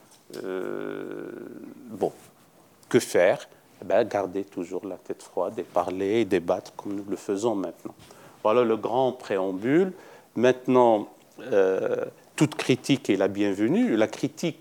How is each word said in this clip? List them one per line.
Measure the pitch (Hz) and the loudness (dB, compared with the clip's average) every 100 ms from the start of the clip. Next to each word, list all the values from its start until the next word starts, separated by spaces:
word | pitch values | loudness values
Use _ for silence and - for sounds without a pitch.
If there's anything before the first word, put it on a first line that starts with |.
| _ - _ - | _ -20 _ -12
Euh, | 95 92 101 101 - 50 - 50 - - - - - - 240 | -8 -6 -6 -8 -8 -10 -10 -12 -12 -14 -14 -16 -18 -18 -16
bon, | 92 98 - - _ _ _ _ _ - | -4 -4 -4 -18 _ _ _ _ _ 0
que | 117 | 0
faire ? | - 98 90 131 - - _ - | 2 4 4 2 -4 -20 _ -18
Eh | 92 | -2
ben, | 95 | 0
garder | 113 101 95 95 | 2 -2 -4 -6
toujours | - - 87 90 98 | -8 -8 -8 -8 -10
la | 90 | -12
tête | - - | -12 -14
froide | - - 90 113 | -8 -4 -4 -4
et | |
parler | 85 87 87 92 98 113 | -4 -2 -2 -2 0 0
et | 98 | 2
débattre | 92 85 92 - - | 0 0 -2 -4 -14
comme | 104 101 | -10 -8
nous | 101 | -8
le | 92 | -8
faisons | - 98 117 101 | -4 -2 -2 -2
maintenant. | 87 - - - - - - - | -4 -10 -18 -18 -20 -20 -20 -4
Voilà | 104 120 120 | 2 4 4
le | 110 | 2
grand | 101 123 131 | 0 0 0
préambule. | 120 - 98 95 92 117 156 190 - - - _ - | -2 -4 -2 -2 -4 0 2 2 -2 -18 -20 _ 2
Maintenant, | 123 127 - 127 120 107 - - _ - | 2 4 4 6 6 4 0 -14 _ -18
euh, | 113 104 95 95 113 113 - - _ - | 0 2 4 2 0 -2 -4 -12 _ 0
toute | 156 - | 0 0
critique | - 127 - 135 - | 0 0 2 0 2
est | 95 | 2
la | 98 | 2
bienvenue. | 98 101 95 110 196 247 110 | 2 -2 0 2 2 2 2
La | 107 | 0
critique, | - 139 - 170 - | 0 -6 -4 -6 -4